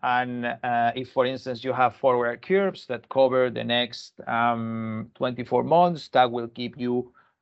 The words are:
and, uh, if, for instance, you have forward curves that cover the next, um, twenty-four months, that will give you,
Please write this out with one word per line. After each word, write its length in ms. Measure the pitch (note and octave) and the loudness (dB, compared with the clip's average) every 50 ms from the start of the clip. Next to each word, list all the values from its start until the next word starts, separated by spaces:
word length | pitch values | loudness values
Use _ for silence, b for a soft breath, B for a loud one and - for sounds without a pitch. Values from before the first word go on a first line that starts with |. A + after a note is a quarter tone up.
and, 440 | - B2+ B2 B2 B2+ B2 B2 B2 A#2+ | -2 0 0 0 0 -2 -4 -6 -6
uh, 460 | A#2+ B2 - - B2 A#2+ A#2+ A#2 A#2 A#2+ | -6 -6 -6 -4 -2 0 0 0 0 -2
if, 160 | C3 B2+ - | -4 -8 -4
for 140 | - C3+ B2 | 0 0 0
instance, 360 | B2+ C3 B2 - C3 B2 A2 | 0 -2 -6 -8 -8 -8 -6
you 100 | B2 C3 | -6 -4
have 220 | A#2+ B2+ B2+ A#2+ - | 0 2 0 0 0
forward 460 | - - C3 B2 A#2+ A#2+ A#2 A#2+ B2 | 2 2 2 4 4 2 0 -4 -4
curves 460 | - - F#3+ G3 G3 F#3+ F#3+ - - | -2 0 0 2 2 0 -4 -6 -8
that 220 | - B2 A2+ - - | -10 -10 -10 -10 -2
cover 400 | - C3+ C3+ B2+ B2+ B2+ B2+ B2 | 2 4 4 4 4 4 2 2
the 120 | A#2 A#2 | 0 -2
next, 520 | A#2 A#2 A#2+ A#2+ B2 A#2 A#2 - - - _ - - | -2 0 0 0 0 -2 -6 -12 -16 -18 _ -14 -8
um, 840 | - A#2+ A#2 A#2 A#2+ A#2 A2+ A2+ A2+ A2+ A2+ A2+ A2 A2 A2 A2+ - _ | -4 0 2 2 2 0 0 -4 -6 -6 -6 -6 -6 -6 -8 -8 -10 _
twenty-four 480 | - C#3 B2+ B2 B2 A#2+ - B2+ B2 | -6 -4 -4 -4 -6 -4 0 0 0
months, 460 | B2 C3+ D#3 E3+ F3 F3 E3+ C#3+ - - | 2 4 4 4 4 4 2 -2 -6 0
that 220 | - C3+ B2+ A#2+ | 4 4 4 4
will 180 | A#2+ B2 A#2 A#2 | 2 -2 -6 -8
give 240 | A#2 B2 B2 A#2 A#2+ | -8 -8 -10 -8 -8
you, 360 | B2 B2 B2 B2 B2 B2 - b b b b b _ | -6 -4 -2 -2 -2 -4 -6 b b b b b _